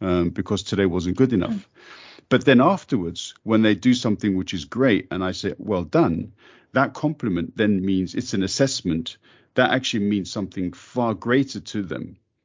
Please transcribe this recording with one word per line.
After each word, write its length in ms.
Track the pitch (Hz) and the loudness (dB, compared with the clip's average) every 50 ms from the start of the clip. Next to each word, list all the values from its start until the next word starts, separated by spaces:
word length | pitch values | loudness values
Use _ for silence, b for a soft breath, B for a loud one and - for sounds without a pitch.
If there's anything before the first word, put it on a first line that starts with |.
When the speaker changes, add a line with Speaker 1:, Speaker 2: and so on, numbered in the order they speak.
Speaker 1:
um, 300 | - 92 90 87 85 85 | -2 0 2 2 2 0
because 320 | 82 - 95 - 107 95 - | -2 -4 -4 -2 -4 -4 -2
today 240 | - 104 92 98 | -4 0 2 2
wasn't 300 | 92 82 90 82 90 90 | 2 0 0 -2 -2 2
good 160 | - 131 127 117 | 2 2 2 4
enough." 180 | 92 - - | 0 0 0
Speaker 2:
Mm. 140 | 220 196 - _ B B B B B B B B B B B - | -4 -6 -8 _ B B B B B B B B B B B 0
Speaker 1:
But 160 | 131 120 - | 0 2 4
then 160 | 147 131 120 | 6 6 6
afterwards, 760 | 135 175 196 175 - - 139 104 87 82 76 - - - - _ - | 6 6 4 0 -2 -4 -2 -2 -2 -4 -6 -8 -12 -14 -16 _ -4
when 200 | 104 110 110 110 | 0 2 4 4
they 120 | 107 104 | 4 2
do 180 | - - 127 123 | 4 4 2 2
something 440 | 123 - 117 104 - - 104 95 | 4 2 -2 -2 0 0 0 0
which 180 | 92 90 - 101 | 0 -2 -4 -6
is 120 | 85 73 | -8 -8
great 420 | - - 117 135 131 101 87 - - | -8 -2 0 2 4 2 2 0 -4
and 140 | 78 92 92 | -6 -4 -4
I 80 | 92 87 | -4 -6
say, 220 | - - 98 - - | -4 -6 -6 -6 -6
"Well 240 | - 107 101 90 85 | -6 -4 -2 -2 -2
done," 500 | - - 160 160 95 82 87 101 104 - b b b b b b b - | 0 2 2 4 4 2 -2 -4 -8 -14 b b b b b b b 0
that 200 | 131 131 135 - | 0 0 0 -2
compliment 640 | - - 151 139 - - 113 87 85 85 - - | -4 -4 -4 -4 -4 -4 -4 -2 -4 -4 -6 -2
then 280 | - 107 107 104 92 92 | 0 2 2 2 0 0
means 300 | 98 95 92 92 82 - | 0 0 0 0 -2 -4
it's 200 | - - - - | -6 -6 -4 -4
an 100 | 98 95 | -4 -2
assessment 720 | 98 - - 139 131 - - - 87 80 82 85 - - _ b b b b b b b | -2 0 0 0 0 0 -4 -4 -2 -2 -2 -4 -8 -12 _ b b b b b b b
that 160 | 123 127 - | 0 2 2
actually 320 | 123 131 127 - - 110 101 | 2 0 -2 -2 -2 -2 0
means 240 | 101 104 101 87 - | 0 0 -2 -2 -4
something 420 | - 113 95 87 - 98 90 87 - | -6 -8 -8 -8 -6 -6 -6 -6 -6
far 400 | - - - - 123 120 113 107 | -10 -20 -8 -4 -2 0 0 -2
greater 480 | 85 - 117 123 139 131 135 - 104 | -2 -2 2 2 2 2 0 -6 -14
to 220 | - - - 107 98 | -12 -8 -6 -6 -6
them 340 | 80 65 - - 85 - _ _ _ _ _ | -6 -8 -10 -10 -12 -14 _ _ _ _ _